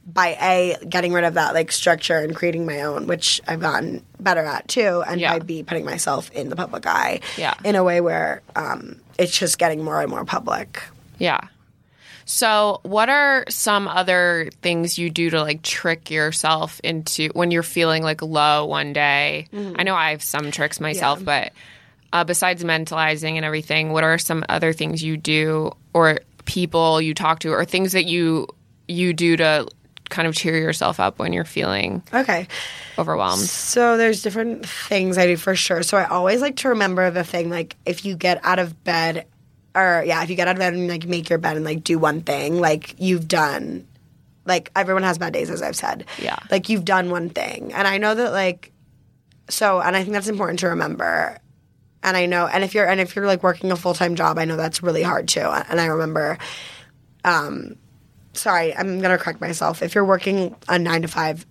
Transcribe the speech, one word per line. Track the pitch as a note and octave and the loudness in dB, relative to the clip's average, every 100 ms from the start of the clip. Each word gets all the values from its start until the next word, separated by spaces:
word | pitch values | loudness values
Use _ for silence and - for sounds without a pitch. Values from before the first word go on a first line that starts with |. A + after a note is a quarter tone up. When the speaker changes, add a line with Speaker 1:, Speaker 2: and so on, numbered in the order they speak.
| - | -4
Speaker 1:
by | E3 F3 D#3+ | 0 0 2
A, | F#3 F#3 F3+ E3 - | 2 4 2 0 -2
getting | F3 F3 | -2 0
rid | F3 | 2
of | E3+ | 2
that, | E3 D#3 | 2 2
like, | D#3+ E3 | 2 0
structure | - - E3 - E3 | 0 2 2 2 0
and | D#3 D#3+ | 0 -2
creating | F3 E3 E3 | -2 -2 -4
my | C#3+ | -4
own, | D3 D3 D3+ | -4 -6 -4
which | E3+ - - - | -2 0 -2 -2
I've | E3 | -2
gotten | D#3+ - E3+ - - - | 0 0 -2 -8 -12 -4
better | G3 E3+ | 0 0
at | D#3 C#3 - | 0 -4 -4
too, | - G#3+ F3 - | 0 2 2 -2
and | F3 | 0
Speaker 2:
Yeah. | E3 | 2
Speaker 1:
by | E3+ | 0
B, | E3 D#3+ | -2 -10
putting | - E3 D3+ | -6 -6 -4
myself | E3 - C#3 - | -4 -2 -2 -4
in | - C3+ | -8 -6
the | E3 | -6
public | F3+ - - | -6 -4 0
eye | E2 - - - - | 2 2 -2 -6 -4
Speaker 2:
Yeah. | D#3 - | -4 -2
Speaker 1:
in | G3 | 0
a | G3+ | 2
way | F#3 F3 | 4 2
where, | F3 E3 D#3+ - _ | 2 0 -2 -4 _
um, | - D3+ - - - _ - | -6 -4 -6 -8 -18 _ -2
it's | F3 - | 0 0
just | F3 - | -2 2
getting | E3+ D#3 | 0 0
more | D#3 D#3 | -2 -2
and | D3 | -2
more | - - | -4 -4
public. | - - - - - - - - - | -4 -2 -4 -6 -12 -16 -20 -20 -4
Speaker 2:
Yeah. | F3 C#3+ - _ _ _ _ _ - - - | -2 -2 -4 _ _ _ _ _ -20 -20 -6
So | - A3+ G#3+ G#3 F#3+ | 0 4 4 4 0
what | G3+ G#3 A3+ | -2 2 4
are | C#4+ C#4+ C4+ - | 4 4 2 0
some | - - G#3 G3 | -4 0 0 2
other | F3 F#3 F3+ F3 E3+ D#3+ - | 0 2 4 4 2 -2 -4
things | F3 E3+ E3+ E3+ | -2 0 -2 -2
you | E3+ | -2
do | E3 E3+ | 0 0
to, | D#3+ | 0
like, | D3+ D3+ | 0 -2
trick | D#3+ - F3+ E3 - | -4 -2 -2 -2 -2
yourself | D#3 D3+ D#3+ D#3 D#3+ D#3+ - | -2 0 0 0 0 -2 -6
into | - D#3+ D#3 - D#3 | -4 -4 -4 -2 -2
when | D#3+ F3 | 0 2
you're | E3+ | 2
feeling, | E3 - E3 D#3+ | 0 0 2 2
like, | D#3+ D#3 | 0 -2
low | D#3 D3+ D3 D3 D3+ | -2 2 4 4 0
one | D3 D3 | -2 -2
day? | C#3+ D3 C#3+ D3 D3+ D#3 | 0 2 4 2 -2 -8
Speaker 1:
Mm-hmm. | G#3 G3+ E3+ | -10 -8 -2
Speaker 2:
I | |
know | F#3 | 0
I | F#3 D#3+ | 2 0
have | D3+ | -2
some | - C#3+ D3 | -4 -6 -6
tricks | - D3+ - | -4 -4 -2
myself, | D#3 F3+ C#3 C#3+ | -6 0 0 0
Speaker 1:
Yeah. | |
Speaker 2:
but, | F#3 C#3+ - - - - - _ _ | 0 -2 -2 -10 -20 -20 -20 _ _
uh, | E3+ | -2
besides | E3+ F3 F#3 F3 | 0 0 0 0
mentalizing | E3+ D#3+ D#3+ D#3+ D#3 D#3 D#3 D#3+ | 0 0 0 0 0 0 -2 -4
and | |
everything, | D#3 D#3 D#3 D#3 D#3 | -4 -4 -2 -2 0
what | D#3 | 2
are | D#3+ E3 | 2 2
some | - E3 - | 0 -2 0
other | E3+ E3 | 0 2
things | D#3+ D#3 D#3+ | 0 -4 -4
you | D#3+ D#3 | -4 -4
do | D#3 D#3 D#3 D#3 D#3 - _ | 0 0 2 0 -4 -8 _
or | E3+ D#3+ D3+ - _ | 4 4 4 -4 _
people | - - F3 E3+ E3 D#3+ | -6 -2 0 2 4 4
you | D#3+ | 2
talk | D#3 D#3+ D#3+ | 0 0 0
to | D#3+ | 0
or | D#3 | 0
things | F3 F#3+ F#3+ | 0 0 2
that | F#3 | 0
you, | F3 F3 E3 D#3+ - - _ _ - | 0 2 2 0 -2 -10 _ _ -8
you | E3+ F3+ | 0 0
do | E3 E3+ E3 | 2 2 4
to | D#3+ D3+ B2 - _ - - | 4 2 -2 -12 _ -20 -10
kind | - E3 | -2 0
of | |
cheer | D#3+ E3+ D#3+ | 0 0 0
yourself | D#3+ D#3+ - E3+ | 0 0 -2 0
up | - - | -2 0
when | F2+ | -4
you're | F2 | -2
feeling | D#3+ - - G2 F2+ - - | -4 -4 -2 -2 -2 -4 -2
Speaker 1:
Okay. | A#3+ C4+ F3 F3+ - - - - - | -2 0 -2 -4 -10 -12 -14 -12 -4
Speaker 2:
overwhelmed? | E3 D#3 F#2+ F#2+ | -2 0 0 0
Speaker 1:
So | F3 - - B3 A#3+ A#3 | -2 -4 -2 2 4 4
there's | A3+ G#3 | 4 2
different | G#3+ G3 A3+ A3+ G#3+ | -2 -4 -4 -6 -10
things | - - G3+ F#3 F#3 | -10 -2 0 2 4
I | F3+ | 4
do | E3+ | 4
for | F#3+ F#3 | 0 0
sure. | - E3+ | 0 0
So | E3+ G3+ | 2 2
I | F#3 | 2
always | F3+ F#3 A#3 | 2 2 2
like | C#4+ C#4 | 0 0
to | C4+ | 0
remember | A3+ G3 F#3 F#3 | 2 2 4 2
the | F3 | 2
thing, | E3+ F3+ E3+ | -4 -4 -2
like, | E3+ E3 - | -4 -6 -8
if | - E3+ G3 | -6 -4 -6
you | |
get | F3 F3+ F3 | 0 0 2
out | - F#3 | 2 2
of | F3 E3 | 0 -4
bed, | - E3 E3 E3 - _ _ _ _ | -2 0 0 -2 -8 _ _ _ _
or, | F#3+ F#3+ E3+ E3+ | 2 4 4 2
yeah, | E3 | 0
if | E3 | 0
you | F3+ | 0
get | F3 | 0
out | |
of | F#3 | 2
bed | F3+ | 0
and, | F3 F3+ | 0 -2
like, | E3+ E3+ | -4 -4
make | F3 E3 | -4 0
your | E3 | 0
bed | E3 D#3 | 0 -2
and, | |
like, | D#3 D#3+ | -4 -4
do | - E3 | 0 2
one | D#3 D3+ | 2 0
thing, | E3 C#3+ C#3+ F3 | -2 -2 0 2
like, | E3+ D#3 - - | 4 2 -2 -4
you've | F#3 F3+ D#3+ | 0 0 2
done, | F3+ D3+ C#3+ - E3+ - - _ _ _ _ | 2 2 0 -6 -10 -12 -20 _ _ _ _
like, | - F#3 - F#3+ | -2 -2 0 -2
everyone | F#3+ F#3+ | 2 2
has | F#3+ E3 | 2 -2
bad | E3+ | -4
days, | D#3+ D#3+ | -4 -4
as | E3 | -4
I've | D3+ | -6
said. | - - - - - | -4 -4 -6 -10 -8
Speaker 2:
Yeah. | - - - | -6 -6 -2
Speaker 1:
Like, | G3 F#3 | -2 0
you've | A3 | -2
done | E3+ F#3 F3+ | 2 2 2
one | F3 E3+ | -2 -4
thing. | D#3+ - - - | -4 -6 -8 -8
And | - G3 | -2 0
I | G3 | 2
know | G#3+ | 0
that, | A3 A#3+ | 0 0
like, | F#3+ F#3+ F3 - _ _ _ _ _ _ _ - | 0 0 -2 -14 _ _ _ _ _ _ _ -10
so, | - G#3+ F#3 | 0 2 4
and | F3 F#3+ | 4 2
I | |
think | F#3 | 0
that's | G#3 G3 | -2 -2
important | G#3 F3+ E3+ | -2 -2 0
to | F3+ | 0
remember. | E3+ D#3 - E2+ - - - _ _ _ _ _ _ | 0 -2 -2 0 0 0 -4 _ _ _ _ _ _
And | F#3 F#3 | -2 0
I | F3 | 2
know, | F3+ E3+ | 0 2
and | F#3 | 0
if | F#3+ | 0
you're, | G#3+ F#3 | 2 2
and | F#3+ | 2
if | F#3 - | 0 -2
you're, | G3+ | 0
like, | F#3 | 2
working | F#3 E3+ F#3+ | 2 0 -2
a | F3 | 0
full-time | F3+ E3+ F3 | 0 0 0
job, | F3 E3 D#3 | 2 2 2
I | |
know | D#3+ D#3+ | -2 -2
that's | D#3+ D#3+ | -2 -2
really | F3 D#3+ | 0 0
hard | F3 E3+ E3+ | 0 0 0
too. | - | 0
And | D3+ C#3+ - E3 | 0 -2 0 0
I | E3 | 0
remember, | D#3 D#3+ D#3 D3+ E3 - - - - - _ _ _ | 0 -2 -2 -2 -4 -8 -12 -16 -18 -20 _ _ _
um, | F3 E3 D3 - - - _ _ _ _ - | 2 2 0 -8 -10 -16 _ _ _ _ -14
sorry, | - A3 F3+ E3 - | -4 2 2 2 -2
I'm | F#3+ F#3 | -4 0
gonna | F#3 F3+ | 2 2
correct | F3 E3 | 0 -6
myself. | E3+ E3 D#3+ E3 | -6 -2 -2 -2
If | E3+ | -2
you're | G#3 | 2
working | G3 F#3+ F#3+ G3 F3+ - - | 4 2 2 0 0 -4 0
a | F3 | 0
nine-to-five | E3+ E3 E3 - D#3+ D#3+ - | 2 0 0 -2 -2 -4 -10